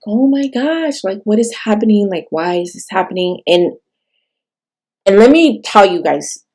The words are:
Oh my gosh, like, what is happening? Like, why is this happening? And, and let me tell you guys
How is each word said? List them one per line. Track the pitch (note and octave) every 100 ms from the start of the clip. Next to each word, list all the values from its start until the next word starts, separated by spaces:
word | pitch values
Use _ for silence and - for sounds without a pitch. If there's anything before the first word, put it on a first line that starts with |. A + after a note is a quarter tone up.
| G#3+
Oh | A3 C4+
my | C#4 C#4
gosh, | A#3+ C#4 E4 D#4+ C#4
like, | F#3+ G3
what | - G#3+
is | A3+ -
happening? | A3 G#3+ A3 G#3 G3+
Like, | F3+ -
why | D#3+ E3+ F3
is | F3
this | - -
happening? | F#3+ F#3 F#3 F3+ F3+ -
And, | F3 F3 - _ _ _ _ _ _ _ _ _ _ _ _ -
and | G3
let | A#3
me | D#4 D#4+ A3
tell | - G#3+ F#3+
you | F3
guys | E3 C#3+ D3+ - _